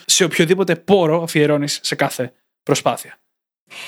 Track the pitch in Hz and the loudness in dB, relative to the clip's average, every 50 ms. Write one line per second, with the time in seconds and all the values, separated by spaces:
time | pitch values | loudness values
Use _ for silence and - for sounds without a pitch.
0 | - - - - 185 160 - - 170 156 185 185 190 180 165 - - - 202 196 | -2 0 0 2 2 2 2 2 2 2 2 0 0 -2 -2 -2 0 2 2 4
1 | 170 156 156 170 165 160 - 156 147 147 147 147 143 147 - - - - 151 - | 4 2 0 0 -2 -2 0 2 2 2 2 0 -2 -4 -6 -6 -6 -6 -4 -2
2 | 143 135 - - 127 120 _ _ _ _ _ _ _ - 139 - - 131 117 - | -2 -2 -2 -6 -8 -8 _ _ _ _ _ _ _ -4 -2 -2 -2 -2 -4 -4
3 | - - - _ _ _ _ _ _ _ _ _ _ - - - - | -8 -16 -20 _ _ _ _ _ _ _ _ _ _ -20 -20 -18 -18